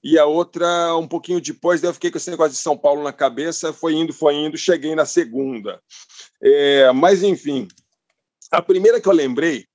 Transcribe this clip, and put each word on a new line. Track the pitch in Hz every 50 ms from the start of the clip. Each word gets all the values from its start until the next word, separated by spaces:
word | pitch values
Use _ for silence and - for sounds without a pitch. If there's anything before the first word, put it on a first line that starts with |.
| _
e | 143 156
a | 160 151
outra, | 147 151 165 175 175 _ 170 175 175 175 175 170 170 165
um | 165 165 156
pouquinho | 165 165 - - 180 175
depois, | 151 151 147 _ - 175 180 160
daí | 139 175
eu | 165
fiquei | - - 175 170
com | 160
esse | - -
negócio | 175 156 160 151 131
de | -
São | - 165 147
Paulo | - - 147 143 147 147
na | 143 135
cabeça, | - 147 135 120 117 151 165 160 - - 160 151
foi | _ - 165 156
indo, | 156 165 151 143
foi | - 165 151 147
indo, | 147 151 156 151
cheguei | 160 - - 175 156 135 156 160
na | 160 147
segunda. | - - 175 165 123 113 131 135 135 131 113 101 101 90 - _ _ - - - _ _ - - _ _ _
É, | - 135 143 143 143 143 143 139 135 127 127
mas, | 131 147 180 202 185 185
enfim, | 202 185 - - 143 143 131 110 90 _ _ _ _ _ _ _ _ _ _ _ _ _ _ - _ -
a | - -
primeira | - 185 185 190 220 233 233
que | - 196
eu | 196
lembrei | 160 143 131 123 139 156 170 151 113 95 _ _